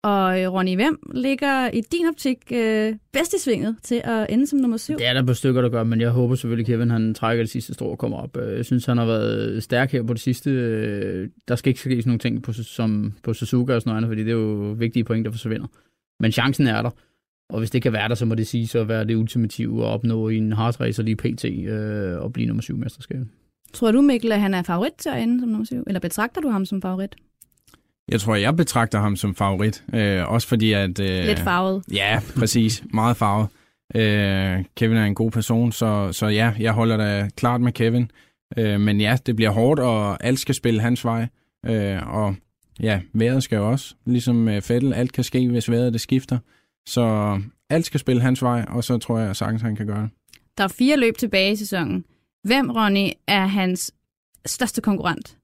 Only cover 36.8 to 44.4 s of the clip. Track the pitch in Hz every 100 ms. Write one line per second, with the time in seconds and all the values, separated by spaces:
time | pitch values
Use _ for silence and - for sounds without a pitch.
36.8 | 113 110 104 101 101 - 120 123 123 -
37.8 | 113 120 120 _ _ _ _ - 110 101
38.8 | 104 104 104 127 - 113 110 104 123 147
39.8 | 123 110 104 95 120 131 - 127 120 113
40.8 | 117 123 120 113 117 _ _ _ - 113
41.8 | 101 95 - 107 104 95 _ _ _ -
42.8 | 110 101 90 113 117 131 - 107 104 131
43.8 | - - - 123 123 120